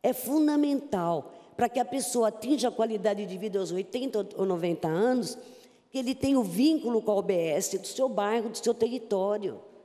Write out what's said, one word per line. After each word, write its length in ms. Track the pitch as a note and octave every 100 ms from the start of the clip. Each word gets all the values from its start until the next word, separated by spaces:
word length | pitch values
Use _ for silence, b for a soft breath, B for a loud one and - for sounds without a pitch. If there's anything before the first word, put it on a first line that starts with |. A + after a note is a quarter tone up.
É 100 | B3
fundamental 1200 | B3 A3 D4+ D4+ D4 D4 C#4 - F#3+ E3+ E3 - B B -
para 120 | A#3
que 100 | B3
a 60 |
pessoa 440 | A#3+ C4+ - A#3+ A3
atinja 400 | A3 A#3+ C#4+ A#3
a 40 |
qualidade 540 | - A3+ G#3+ G#3+ G3+ G3
de 100 | F#3
vida 220 | G#3+ G3
aos 120 | F3+
oitenta 560 | F3+ F#3 - C4+ G#3+ G3
ou 120 | - F#3+
noventa 420 | F3+ F3 E3+ E3
anos, 480 | D#3+ A#3 B3+ E3+ - B B B B _
que 80 | C4
ele 160 | B3
tenha 260 | C4 C4+ C4+
o 20 |
vínculo 600 | G3 F3 C#4+ D#4+ A#3 A3+
com 100 | A3
a 40 | G3+
O 60 |
B 120 | F3
S 420 | F3+ E3 D3+ F#3+ G3
do 100 | -
seu 220 | - C4
bairro, 400 | G#3+ G3+ A#3 A3+
do 80 | A3+
seu 160 | A#3
território. 880 | A3+ A3+ B3 A3+ G3 G3 G#3 F#3+ G2+ - -